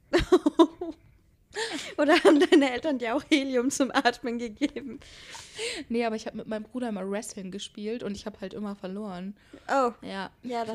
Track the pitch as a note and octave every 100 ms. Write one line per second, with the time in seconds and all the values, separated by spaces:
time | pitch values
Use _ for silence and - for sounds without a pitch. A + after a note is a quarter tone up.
0 | _ F4 - F4+ D4+ - D#4+ - E4+ -
1 | _ _ _ _ _ G#4 A4+ D#4+ - -
2 | D4 D#4+ G4 D4 F4 D#4 C4+ B3 D#4+ B3+
3 | A#3 C#4 - D4+ C4+ B3+ B3+ - C4 C4+
4 | B3 - B3 A#3 A#3 G#3 C#4+ A#3+ C4 A3
5 | - - - - - - A#4 G#4+ C4+ A#3
6 | A#3 A3 - A3 - G#3+ G#3+ B3+ A#3+ G3+
7 | F#3+ G3+ A#3+ G#3 F#3 G3 - - G#3 A#3+
8 | G3+ G3+ G#3+ G#3 F#3+ - G#3 G3+ F#3 G3
9 | G#3+ F3+ F#3+ - _ - - C4+ A#3+ -
10 | F#3 G3 F#3+ _ B3 A#3 A3